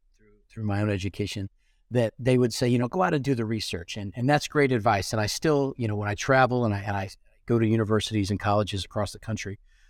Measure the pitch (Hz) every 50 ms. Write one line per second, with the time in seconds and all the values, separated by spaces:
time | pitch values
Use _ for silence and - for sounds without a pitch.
0 | _ _ _ _ 107 104 104 _ _ _ _ 113 107 104 101 101 107 107 101 98
1 | 95 98 - - 104 98 - 104 98 98 - _ _ _ _ _ _ _ 110 123
2 | 117 107 - - 123 123 127 123 123 120 110 - 131 120 120 120 123 120 - 185
3 | 185 180 170 147 127 135 139 117 117 107 113 110 - - - 87 85 - - 110
4 | 101 98 - 123 120 135 147 147 - - - 151 143 135 127 117 101 120 107 98
5 | 92 - - 110 107 101 - - - 160 151 143 139 135 135 - 120 107 104 104
6 | 104 104 104 - - - 135 131 131 117 127 123 120 110 104 98 98 104 101 101
7 | 98 98 - - _ _ _ _ _ - 123 117 113 110 110 113 110 101 110 107
8 | - - 110 107 101 90 101 95 - 107 101 107 107 98 - 98 92 - - 107
9 | 104 - - - - - 113 113 - 101 101 - _ _ _ _ _ _